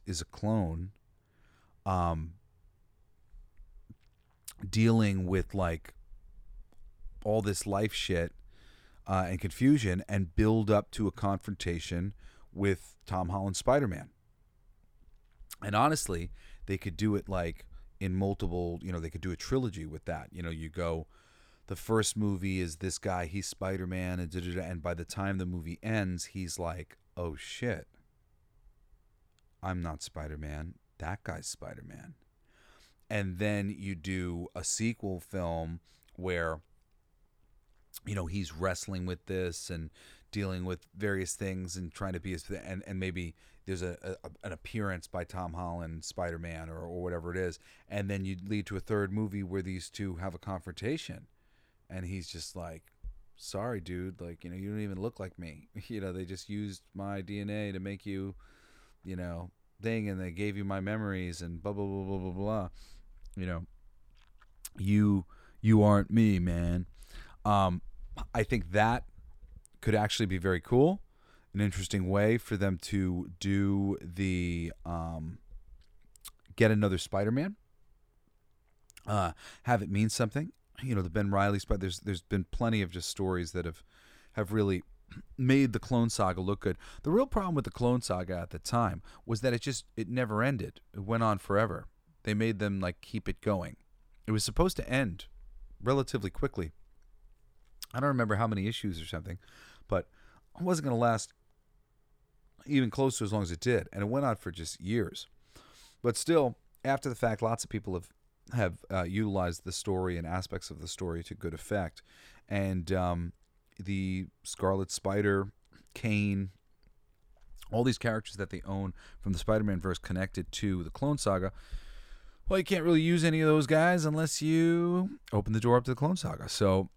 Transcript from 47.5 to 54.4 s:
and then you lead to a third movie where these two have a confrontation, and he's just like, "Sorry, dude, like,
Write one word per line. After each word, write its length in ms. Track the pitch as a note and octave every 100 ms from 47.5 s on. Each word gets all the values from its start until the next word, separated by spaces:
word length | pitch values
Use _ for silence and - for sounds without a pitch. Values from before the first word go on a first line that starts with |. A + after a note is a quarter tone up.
| - - - -
and 220 | G#2 G2
then 160 | G2
you 100 | F#2+ F2+
lead 220 | G2 G#2+
to 100 | -
a 40 | F#2+
third 340 | - G#2 G2
movie 300 | G#2 G#2+ G2+
where 180 | F#2 G2
these 300 | F#2 F#2 -
two 240 | - G2
have 180 | E2+ F#2
a 60 | E2+
confrontation, 880 | G2+ F#2 F#2 - A2 D#3 - - - _ _ _ _ _ -
and 160 | F#2
he's 240 | F2+ F#2+ E2
just 280 | E2 -
like, 260 | F#2 E2+ D#2+ - _ - - -
"Sorry, 440 | - - G2 A#2+ G#2
dude, 420 | E2+ F2+ F#2+ E2+
like, 220 | F2 E2+